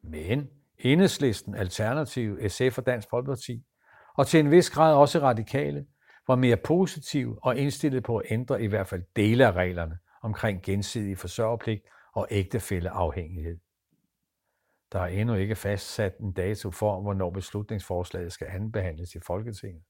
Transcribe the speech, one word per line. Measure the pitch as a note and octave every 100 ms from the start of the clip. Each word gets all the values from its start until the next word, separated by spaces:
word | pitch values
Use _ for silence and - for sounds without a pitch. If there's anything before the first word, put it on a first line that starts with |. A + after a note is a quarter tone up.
Men | - D#2 D#2 B2+ C#3+ _ _ _
Enhedslisten, | B2 D#3 F#3+ - C#3 G2+ -
Alternativet, | G#2+ F#2 - G#2+ C#3 C#3+ - A2 G2+ G#2+
S | - B2+
F | B2+
og | A#2+
Dansk | B2 G#2
Folkeparti, | A#2+ C3 C3 - A#2+ - _ _ - - -
og | C3+
til | E3
en | D3
vis | E3+ E3+
grad | - D#3+
også | C#3+ C#3+ E3+
Radikale, | C#3 A2+ A2 C3+ D3 C#3+ C#3+ _ _ - -
var | B2+
mere | B2+ A2+
positive | - E3 F#3+ - - D3 B2 A2
og | B2+ B2
indstillet | C#3+ - D3+ C3
på | A#2+ A2+
at | -
ændre | A2 B2 B2+
i | G#2+
hvert | G2+ F#2+
fald | F#2+ F2+ -
dele | G#2+ A#2 B2+
af |
reglerne | F2+ F2+ F2 E2 E2 _ _
omkring | A2+ G#2 A2+ F#2+
gensidig | F#2+ G2 G2+ A#2+ G2+ F#2+
forsørgerpligt | F2+ - A2 A#2 - G#2+ _ _ _
og | - -
ægtefælleafhængighed. | G#2 F#2 A#2+ - F#2+ F2 G2 E2+ D2 D#2 E2+ D#2+ E2+ _ _ _ _ _ _ _ _ _ _ _ _ _
Der | G2
er | F2+
endnu | F#2+ A2+
ikke | G#2+ G2
fastsat | G#2+ G2+ G2+ - - G#2 -
en | G#2
dato | F2+ F#2 G#2 G#2
for, | F2+ G#2+ F#2+
hvornår | G2+ G2 F#2
beslutningsforslaget | F#2 F2+ G#2 G#2 G#2+ - F2+ F2 F#2 F2
skal | - -
andenbehandles | F#2+ A2 A2 F#2 D#2+ F2
i | F2 -
Folketinget. | F2+ A2+ G#2 - E2+